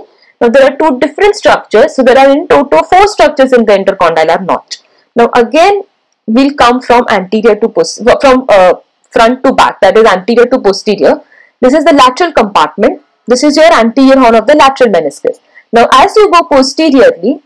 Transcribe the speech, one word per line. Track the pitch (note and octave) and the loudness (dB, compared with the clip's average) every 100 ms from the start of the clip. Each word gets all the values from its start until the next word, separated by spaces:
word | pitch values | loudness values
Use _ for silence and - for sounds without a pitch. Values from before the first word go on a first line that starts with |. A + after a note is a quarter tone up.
| - _ _ - | -6 _ _ -4
Now | A#3+ | -2
there | C4 | 2
are | C4+ C4+ | 0 0
two | D#4+ B3 | -4 -2
different | D4+ - G4+ G4+ | -6 -2 -2 0
structures, | D4 - - G#3+ D4+ | -2 -2 -2 -2 0
so | - | 0
there | C4 C4 | 0 2
are | C#4 | 2
in | C#4 F4 | 0 0
total | C4 C#4 D#4 | -2 0 -2
four | D#4+ F#4 G4+ | 0 2 0
structures | G4+ D4+ D4+ C4 | 0 -2 0 0
in | B3 A3 | 2 2
the | |
intercondylar | G3 F#3+ G3 E3+ D#3+ D#3+ F3+ | 0 -2 -2 -2 -2 -2 -4
notch. | F#3+ - - - _ _ _ | -4 -6 -8 -20 _ _ _
Now | - A#3 | -2 0
again, | - A#3 C#4+ F#4 G4+ - _ _ _ - | 0 -2 0 0 0 -6 _ _ _ -4
we'll | A3 C#4 | -2 -2
come | C#4+ A#3+ B3 | 0 0 0
from | - A#3+ A#3+ | 0 -2 0
anterior | G#3 F#3 A3 A3 G#3+ | -4 -4 -2 0 0
to | A3+ | -2
pos-, | - B3 - A3 G3 | -4 -6 -4 -2 0
from, | B3 B3+ B3+ | 2 0 2
uh, | G3+ F3+ - _ _ _ | 2 2 0 _ _ _
front | B3+ A3+ B3+ | 0 0 0
to | C4+ | -2
back, | G3 - - | 0 -2 0
that | F#3+ A3 | 0 2
is | G#3+ | 0
anterior | F#3 F#3 A#3 B3 | 0 -2 0 0
to | B3+ | 0
posterior. | G3+ G3 - G3 C#3 D4+ _ _ _ - | -2 -4 -4 -2 -2 -2 _ _ _ -4
This | B3+ | 0
is | D4+ | 0
the | D4+ | 0
lateral | C#4+ B3+ - F4 | 2 2 0 -4
compartment. | C#4 G#3 F3 D3+ - A3+ - _ _ - | -2 -2 -2 -4 -2 -4 -4 _ _ -4
This | B3 | -2
is | D4+ D4+ | 0 2
your | D#4+ | 2
anterior | D4+ A3+ B3 C4 C4+ | 2 0 2 2 4
horn | B3 | 2
of | A3+ G#3 | 2 0
the | |
lateral | D4+ C4+ C4+ A#3 | 2 2 0 0
meniscus. | F3+ D3+ - - - _ _ - | 0 -4 -6 -10 -10 _ _ -4
Now | A#3 A#3 | -2 2
as | - F#4+ G#4+ | 2 2 2
you | G4 | 2
go | E4+ | 2
posteriorly | E4+ C#4 C4+ - D#4+ C4 F#3+ - G3 D4+ | 0 0 0 -2 0 2 2 0 -6 -6